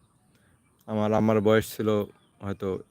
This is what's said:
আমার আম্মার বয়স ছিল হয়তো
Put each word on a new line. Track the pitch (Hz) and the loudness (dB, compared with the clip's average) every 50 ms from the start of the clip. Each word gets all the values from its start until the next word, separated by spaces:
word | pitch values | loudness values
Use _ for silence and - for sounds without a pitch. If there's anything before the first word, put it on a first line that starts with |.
| _ _ _ _ _ _ _ _ _ _ _ _ _ _ _ _ _ | _ _ _ _ _ _ _ _ _ _ _ _ _ _ _ _ _
আমার | - 110 107 107 107 | -8 -4 -2 -2 0
আম্মার | 110 107 104 107 110 110 | 0 2 2 2 2 2
বয়স | 98 104 110 110 101 - - | 4 4 4 4 2 0 -6
ছিল | - 113 107 107 104 101 - - _ _ _ _ _ | -4 -2 -2 0 -2 -2 -6 -10 _ _ _ _ _
হয়তো | - 101 98 - 101 95 92 95 - - | -10 -10 -10 -6 -6 -6 -6 -6 -10 -14